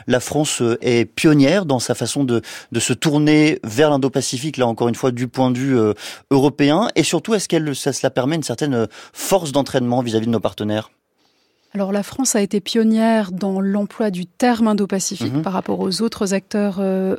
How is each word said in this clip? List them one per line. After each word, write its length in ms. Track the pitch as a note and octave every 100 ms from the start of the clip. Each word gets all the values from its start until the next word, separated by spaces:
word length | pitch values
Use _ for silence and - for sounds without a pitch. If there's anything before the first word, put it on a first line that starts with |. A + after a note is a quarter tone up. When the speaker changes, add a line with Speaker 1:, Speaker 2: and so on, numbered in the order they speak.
| -
Speaker 1:
la 140 | B2
France, 400 | - D3 D3+ -
euh, 160 | A#2 A#2
est 220 | - A#2+
pionnière 640 | A2+ - E3 D3+ C3+ G3 E3+
dans 140 | C3
sa 140 | -
façon 300 | B2 A#2 C#3+
de, 180 | C3+ A#2 - - -
de 80 | A#2
se 140 | A2
tourner 640 | B2 D#3+ D3 D3+ D3+ D3+ D3+ A2+
vers 240 | A2 D3+
l'Indo-Pacifique, 640 | C#3+ C3 C3+ B2 B2 D3+ C3
là 120 | B2
encore 200 | A2+ A#2+
une 80 | A2+
fois 160 | C3+
du 160 | A#2+ B2+
point 240 | - B2+
de 60 | B2
vue, 200 | C3+ B2+
euh, 160 | G#2+ G2+ - - _
européen ? 560 | C#3 C#3 - C#3+ D#3+ - -
Et 80 |
surtout, 300 | D3 E3 -
est-ce 160 | A3 -
qu'elle, 260 | E3 D3+ C3+
ça, 160 | C#3+
cela 180 | B2+ C3
permet 280 | - B2+ E3
une 60 |
certaine, 300 | - A#2 D3+
euh, 120 | A#2+ G#2+ - -
force 400 | - - F#3+ D#3+
d'entraînement 500 | C#3 C3 C3+ A#2+ B2
vis-à-vis 260 | A#2+ A2 A2+
de 40 |
nos 80 | A2+
partenaires ? 520 | G#2+ - G#2 G#2+ - _ _ _ _ _ _ _ _
Speaker 2:
Alors, 180 | G3 F#3+
la 100 | G3+
France 340 | G3 - B3+ A3
a 60 |
été 200 | G3+ G#3
pionnière 720 | - A3+ A3 A3 A3+ A3 G3
dans 300 | F3+ G3+ F#3+
l'emploi 480 | G3 G3+ G3+ - G#3+
du 160 | F3+ F3+
terme 420 | _ B3 A3+ A3
Indo-Pacifique 640 | G#3 G3 G3 - F#3 A2+
Speaker 1:
Mhm. 80 | C3+
Speaker 2:
par 100 | D#3+
rapport 260 | F3 - F#3
aux 220 | F#3+ F3+
autres 320 | A3+ - G3+
acteurs, 440 | G3 - G#3+ G3+ F#3
euh, 360 | F#3+ F#3+ F#3+